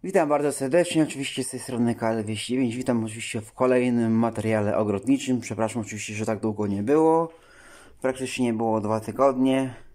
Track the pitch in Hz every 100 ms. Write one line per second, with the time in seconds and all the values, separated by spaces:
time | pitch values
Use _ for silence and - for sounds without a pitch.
0 | 185 190 151 147 143 131 135 170 170 156
1 | 151 139 139 - 127 127 - 120 117 113
2 | 113 113 104 107 - 127 127 120 127 117
3 | 110 110 - 117 107 - 127 127 123 120
4 | 113 110 117 110 110 110 104 - 107 101
5 | 117 139 - 123 110 104 110 120 107 107
6 | - 107 110 104 110 104 104 98 104 151
7 | 160 160 165 - - - - - - -
8 | 131 131 127 - 123 110 113 110 104 110
9 | 110 104 139 127 131 131 131 - -